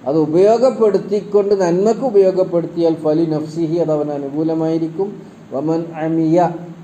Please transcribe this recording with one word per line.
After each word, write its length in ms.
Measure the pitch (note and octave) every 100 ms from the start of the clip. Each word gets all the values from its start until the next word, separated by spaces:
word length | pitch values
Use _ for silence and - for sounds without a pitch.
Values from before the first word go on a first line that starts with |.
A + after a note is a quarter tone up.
| B2
അത് 100 | D#3
ഉപയോഗപ്പെടുത്തിക്കൊണ്ട്, 1400 | D3+ D#3+ G3+ A3+ B3+ G#3+ A3 F#3+ F#3 G3+ - G3+ G3+
നന്മക്ക് 500 | G3 F3+ F3 G#3+ A3 C4
ഉപയോഗപ്പെടുത്തിയാൽ 880 | G3+ F#3+ F#3 F3 E3+ D#3+ E3+ E3
ഫലി 320 | D#3 D3+ D#3 E3
നഫ്സിഹി, 500 | D#3 D#3 D#3+ D#3+ E3+
അത് 160 | D#3
അവന് 180 | D3+ D3
അനുകൂലമായിരിക്കും. 1300 | C#3+ C#3 D3 D#3+ D#3+ D#3+ E3 D#3+ E3 G3 - - - -
വമൻ 320 | B2+ D3+ E3 E3+ D#3+
അമിയ, 420 | D#3+ E3 D#3+ E3+ F3 - - -